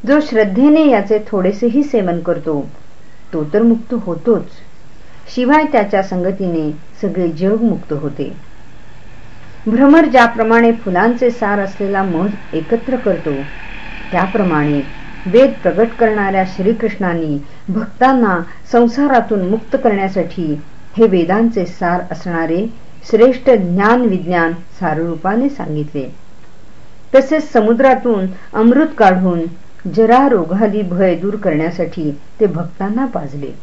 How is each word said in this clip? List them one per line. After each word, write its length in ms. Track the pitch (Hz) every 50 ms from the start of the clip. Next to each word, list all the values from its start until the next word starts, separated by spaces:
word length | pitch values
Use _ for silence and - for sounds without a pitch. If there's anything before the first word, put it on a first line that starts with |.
| -
जो 140 | - 277 302
श्रद्धेने 680 | 294 - 240 220 214 202 190 226 269 294 302 320 311 294
याचे 300 | 247 208 202 196 220 208 208 -
थोडेसेही 540 | - 196 185 185 202 - 240 240 220 285
सेवन 380 | 294 - - 226 196 180 170 170
करतो, 460 | 156 175 165 147 147 160 156 143 135 - - - - - - - - - - - - -
तो 120 | - 156 151
तर 180 | 151 - 208
मुक्त 320 | 233 233 233 226 - - 254 226
होतोच, 440 | - 185 165 165 - 240 220 180 - - - - - - - - - - - - - - - - - - -
शिवाय 300 | 247 247 240 294 311 311 294
त्याच्या 300 | 294 233 202 202 - 196
संगतीने 720 | 190 - 196 180 175 185 190 - 196 180 170 165 156 151 151 - - - - -
सगळे 260 | - 190 160 185 180 170
जग 340 | 156 151 185 196 214 220
मुक्त 300 | 233 226 180 - - -
होते. 440 | 156 147 156 143 143 - 143 135 - - - - - - - - - - - - - - - - - - - - - - - - - - -
भ्रमर 380 | 220 233 247 277 277 302 330 311
ज्याप्रमाणे 680 | 269 233 254 233 233 233 226 220 220 226 233 233 233
फुलांचे 580 | 233 233 - 202 185 175 196 233 247 240 254 240
सार 280 | 233 - 226 202 208 202
असलेला 440 | 196 196 - - 208 196 196 196
मध 280 | 190 190 170 160 180 202 208 - - -
एकत्र 440 | - 160 160 - 233 233 - - 254
करतो, 360 | 247 - 220 175 165 - 160 143 135 143 - - - - - - - - - - - - -
त्याप्रमाणे 920 | - 175 185 185 - 214 196 185 160 151 147 147 147 143 135 - - - - - - - -
वेद 260 | 190 180 233 262 277 226 -
प्रगट 240 | - 185 156 180 233 226 - -
करणाऱ्या 460 | 233 220 214 214 196 196 196 190 190
श्रीकृष्णाने 960 | 185 - - 185 202 233 - 226 214 - - 196 180 170 170 160 151 147 143 - - - - - -
भक्तांना 720 | 180 220 226 - - - 247 262 269 254 233 202 185 170 175 - - - - -
संसारातून 760 | - 240 240 233 233 277 285 285 269 240 226 - 220 202 185 180
मुक्त 280 | 208 226 - - - 269 -
करण्यासाठी 760 | 240 208 202 190 190 190 196 170 - - 190 170 151 147 151 - - - - - - -
हे 100 | 202 226
वेदांचे 600 | 220 185 180 165 165 190 214 226 226 - 208 175
सार 340 | 175 - - 190 175 180 180 180 -
असणारे 560 | 175 165 - 185 170 165 165 160 165 180 214 233 - - - - - - - -
श्रेष्ठ 400 | - 208 233 262 254 254 - 277
ज्ञान 500 | 247 208 180 175 175 190 202 214 233 247
विज्ञान 520 | 247 220 185 175 151 170 180 170 165 165
साररूपाने 960 | 170 175 - - - - 190 165 151 156 165 170 165 156 - 185 208 233 269 277
सांगितले. 640 | 277 - 170 156 151 151 147 147 - 147 131 135 - - - - - - - - - - - - - - - - - - - - -
तसेच 380 | 269 269 269 311 311 302 -
समुद्रातून 720 | - 240 214 220 233 233 277 262 254 254 208 247 226 196 185 185 185 - - -
अमृत 340 | - 214 220 233 247 285 320 311 - -
काढून 420 | 220 190 185 185 185 185 175 170 165 170 170 - - - - - -
जरा 420 | 185 151 196 226 220 240 254 277 277
रोगादी 540 | 247 196 160 151 180 202 226 208 190 214
भय 320 | 202 175 175 175 196 185 175
दूर 220 | 156 175 202 202
करण्यासाठी 800 | 208 202 190 156 147 160 170 170 180 175 - - 185 156 147 143 - - - - -
ते 60 | 220
भक्तांना 600 | 196 156 165 170 165 - - 190 202 214 247 277
पाजले. 460 | 240 - 180 156 143 143 147 139 131 135 -